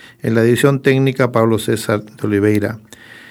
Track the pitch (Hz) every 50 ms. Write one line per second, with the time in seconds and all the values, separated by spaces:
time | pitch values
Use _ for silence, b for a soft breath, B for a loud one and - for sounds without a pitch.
0 | B B B B B 113 113 117 113 117 120 113 - 139 139 135 - 143 131 131
1 | 135 135 127 - 131 120 123 117 113 113 113 107 - - 117 107 - - 110 104
2 | 104 - - - - 107 104 101 101 107 107 104 98 101 113 117 - B B B
3 | B B B B B B